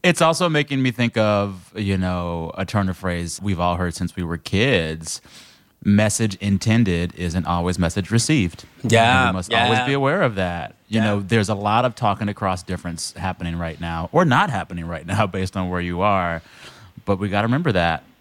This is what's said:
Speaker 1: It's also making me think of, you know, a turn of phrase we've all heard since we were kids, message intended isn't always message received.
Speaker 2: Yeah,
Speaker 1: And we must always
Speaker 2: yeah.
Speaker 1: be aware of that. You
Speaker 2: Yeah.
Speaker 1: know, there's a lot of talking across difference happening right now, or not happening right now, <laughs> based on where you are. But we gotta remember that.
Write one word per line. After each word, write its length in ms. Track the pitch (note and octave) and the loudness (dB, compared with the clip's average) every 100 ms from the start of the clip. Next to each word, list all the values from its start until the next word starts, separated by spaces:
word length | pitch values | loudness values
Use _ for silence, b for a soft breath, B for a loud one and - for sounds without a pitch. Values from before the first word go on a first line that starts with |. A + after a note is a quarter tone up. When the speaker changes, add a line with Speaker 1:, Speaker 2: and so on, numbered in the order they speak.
Speaker 1:
It's 180 | F3+ E3 | 2 4
also 280 | E3 E3 F3+ | 4 4 2
making 340 | D3+ D3 C3+ | 2 0 2
me 80 | C3 | 0
think 260 | A#2 A#2 A#2 | 2 0 2
of, 560 | G#2+ G#2 G2+ F#2 F2 G2+ | 2 2 0 -6 -12 -6
you 200 | G2 F#2+ | -2 0
know, 540 | F#2 F2+ F2 E2+ E2 - | 0 -2 -4 -4 -6 -6
a 60 | |
turn 240 | F#2+ G#2+ F#2+ | -4 0 -2
of 80 | F2 | -2
phrase 440 | F#2 F2 E2+ - | -4 -4 -6 -6
we've 200 | G2+ F2 | -4 0
all 160 | F2 F2 | 0 0
heard 180 | F2+ | -2
since 200 | - F2 | -4 -6
we 80 | - | -6
were 140 | E2+ E2 | -6 -6
kids, 840 | - G2 B2+ G2+ D#2+ D#2+ D#2+ - B B B B B _ - | -2 0 2 2 0 -6 -8 -12 B B B B B _ 2
message 480 | G#2 G#2+ - A2 F#2+ | 4 4 0 -2 -2
intended 800 | G2+ G2 A2+ A2+ G#2 E2+ E2+ - | -2 0 2 4 4 2 -2 -4
isn't 300 | F2 F2 E2 | -4 -2 0
always 320 | F2 F2 F#2 | 0 0 0
message 320 | E2+ G2+ F2+ | 0 -2 0
received. 540 | A#2 - D#3 F2 - - - | 0 2 2 0 -4 -20 -8
Speaker 2:
Yeah, 400 | A#2 A2+ A#2 C3 B2 | 2 4 6 4 4
Speaker 1:
And 20 | |
we 80 | F#2+ | 0
must 160 | F2+ | 0
always 240 | A#2 B2 B2+ | 2 2 2
Speaker 2:
yeah. 80 | B2+ | 2
Speaker 1:
be 60 | |
aware 300 | C#3 C3+ F3+ | 0 2 2
of 120 | C#3+ | 0
that. 400 | G2 F2+ E2+ C2+ - _ | 0 -2 -4 -8 -14 _
You 100 | A2 | 0
Speaker 2:
Yeah. 40 | A2 | 0
Speaker 1:
know, 140 | G2+ | 0
there's 280 | F#2+ A2+ G2+ | 0 0 0
a 60 | |
lot 300 | G2+ G#2 A2 | -2 0 2
of 100 | B2+ | 0
talking 340 | - A2+ G2 G#2 | 0 -2 0 -4
across 340 | G2+ G2 F2+ | -2 -2 -4
difference 480 | - F2+ F2 E2+ - - | -6 -8 -6 -8 -10 -6
happening 400 | F#2 F2+ E2+ E2+ | -6 -4 -6 -6
right 240 | E2+ D2+ | -6 -6
now, 280 | E2+ E2 E2 | -6 -6 -2
or 120 | D#3 | 2
not 260 | F3 B2+ G3 | 4 4 2
happening 360 | A2 - F2 E2 | -2 -6 -8 -8
right 200 | E2 E2+ | -8 -4
now, 200 | G#2 G#2 | -2 0
<laughs> 120 | F#2+ | -2
based 180 | F#2 G2 | -4 -4
on 140 | F2+ | -4
where 100 | F2+ | -2
you 200 | F2 F2 | -4 0
are. 420 | G2+ G2 F2 E2 B B B B B - | 2 2 0 -4 B B B B B -12
But 140 | - F#2+ | -4 -2
we 80 | G2+ | 0
gotta 180 | G2+ A2+ | 0 0
remember 240 | C3+ E3+ | 0 2
that. 300 | F#2+ E2+ E2 - _ | 2 2 -2 -8 _